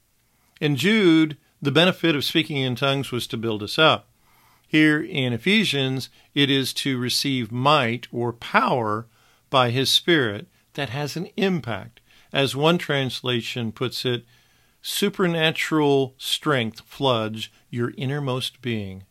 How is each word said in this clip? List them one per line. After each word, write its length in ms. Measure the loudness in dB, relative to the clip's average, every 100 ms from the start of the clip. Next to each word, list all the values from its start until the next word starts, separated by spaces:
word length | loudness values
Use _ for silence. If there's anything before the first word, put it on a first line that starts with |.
| _ _ _ _ _ -4
In 160 | -2 2
Jude, 580 | 2 4 6 6 4 -2 _ _
the 100 | 0
benefit 440 | 4 2 2 0 0
of 80 |
speaking 340 | 0 0 0 -2
in 180 | -2 -2
tongues 360 | 0 -2 -4
was 140 | -6 -6
to 120 | -6
build 260 | -4 -4
us 160 | -4 2
up. 280 | 4 4 -2 _ _ _ _ _ _
Here 340 | 4 4 2
in 320 | -2 -4 -2
Ephesians, 760 | 0 2 2 2 0 -2 -4 -6 _ _ 0
it 120 | 2
is 220 | 2 0
to 260 | -4 -4 -2
receive 520 | -2 -2 -2 -2 -4
might 560 | 0 2 4 2 -2 -6
or 220 | -6 -6
power 760 | -6 -2 0 0 0 -2 -4 -8 _ _ _ _
by 220 | 2 2
his 180 | 2 2
Spirit 580 | 2 4 2 2 -4 -12 _ _
that 160 | -10 -8
has 260 | -6 -6 -8
an 140 | -8 -2
impact. 640 | 0 0 -4 -8 -10 -20 _ _ _
As 240 | -2 -2 2
one 220 | 2 2
translation 960 | 0 -2 -2 -4 -4 -4 -4 -6 -6
puts 340 | -4 -6 -4 -4
it, 200 | -4 -6 _ _ _ _ _
"Supernatural 1300 | -10 -2 0 0 0 2 0 0 0 2 4 4 0 -6
strength 640 | -6 -4 0 0 -2 -8 -16
floods 640 | -2 2 2 0 -6 -12 _ _
your 220 | -4 -4 -4
innermost 640 | -6 -4 -4 -4 -6 -8
being." 420 | -6 -6 -6 -12 -18